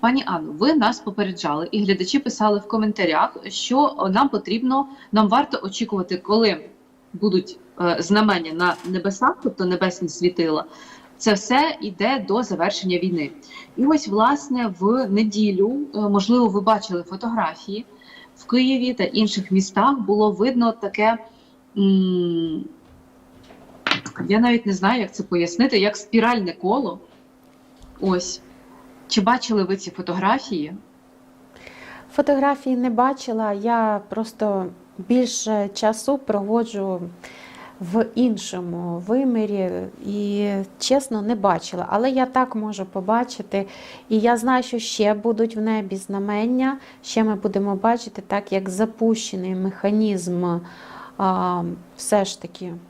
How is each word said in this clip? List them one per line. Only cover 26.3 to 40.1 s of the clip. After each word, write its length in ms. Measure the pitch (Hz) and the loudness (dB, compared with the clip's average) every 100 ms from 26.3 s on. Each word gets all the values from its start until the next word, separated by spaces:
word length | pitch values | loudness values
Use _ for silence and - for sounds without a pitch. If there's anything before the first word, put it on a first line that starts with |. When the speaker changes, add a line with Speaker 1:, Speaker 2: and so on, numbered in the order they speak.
| 240 180 | 2 -2
Speaker 1:
коло. 460 | 160 185 240 240 - - - _ _ _ _ _ - - - | -4 0 0 0 -8 -16 -20 _ _ _ _ _ -20 -20 -4
Ось. 400 | 190 180 180 - - - - - - - - | 0 0 -2 -10 -14 -20 -20 -20 -20 -20 -4
Чи 120 | - | 0
бачили 440 | 202 247 - 214 | 2 2 2 0
ви 120 | 180 196 | 0 -2
ці 140 | 190 | -6
фотографії? 840 | - 180 180 190 254 - 190 151 190 - _ _ _ - - - - - - - - - | -10 -6 -2 0 0 -2 -6 -6 -10 -18 _ _ _ -20 -20 -20 -20 -20 -20 -20 -20 -10
Speaker 2:
Фотографії 640 | - 285 277 277 277 262 254 | -2 2 4 4 2 0 0
не 140 | 247 | 0
бачила, 640 | 226 254 269 - 220 220 | 2 2 2 -4 -2 -2
я 480 | 202 214 233 220 208 208 | -2 0 2 2 0 -4
просто 580 | - 226 - 214 196 185 - - - | -6 -6 -2 -2 0 -4 -10 -20 -16
більше 680 | 190 247 240 - - 214 202 | 0 2 2 -2 -2 -2 -2
часу 440 | 202 214 220 - 277 | 0 0 0 -2 -2
проводжу 840 | 269 208 196 226 226 208 196 185 175 175 - - - - - - | 0 -2 0 0 0 -2 -4 -4 -6 -14 -20 -20 -20 -20 -20 -14
в 260 | 175 202 226 | -2 0 0
іншому 880 | 226 247 208 - 180 180 170 175 170 180 | 2 2 2 -4 -8 -6 -6 -6 -6 -2
вимірі 640 | 240 269 233 214 202 185 180 185 - | 0 2 0 0 0 -2 -4 -8 -10
і, 440 | 202 | -8